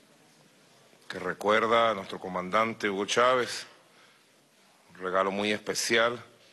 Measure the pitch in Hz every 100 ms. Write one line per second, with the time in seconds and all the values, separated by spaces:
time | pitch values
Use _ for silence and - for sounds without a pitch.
0 | _ _ _ _ _ _ _ _ _ _
1 | - 92 90 85 101 110 113 117 113 101
2 | 95 92 95 90 92 104 113 110 110 98
3 | 104 120 123 127 113 - - - _ _
4 | - _ _ _ _ _ _ _ _ 87
5 | 92 92 98 98 104 104 - 92 - 117
6 | 117 120 - - -